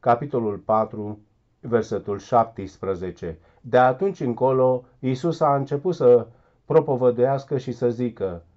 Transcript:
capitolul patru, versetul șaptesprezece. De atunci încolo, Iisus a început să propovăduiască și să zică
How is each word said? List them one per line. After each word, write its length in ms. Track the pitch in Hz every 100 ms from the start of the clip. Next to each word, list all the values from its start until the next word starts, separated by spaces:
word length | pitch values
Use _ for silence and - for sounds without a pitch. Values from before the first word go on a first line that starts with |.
capitolul 560 | - 117 143 127 110 101
patru, 600 | - 110 110 107 104 104 _ _ _ _
versetul 580 | 123 113 107 104 90 98
șaptesprezece. 1200 | - 120 113 - 95 - 95 92 90 87 87 82 _ _
De 180 | - 123
atunci 420 | 127 131 196 180
încolo, 640 | 127 117 131 131 127 127 - _
Iisus 420 | 131 131 170 160
a 140 | 156
început 400 | 139 139 143 180
să 320 | 165 127 165 160 _ _ _
propovăduiască 960 | _ 151 147 127 127 117 127 135 - 139
și 140 | 127
să 180 | 117 123
zică 520 | 117 123 - 95 85 82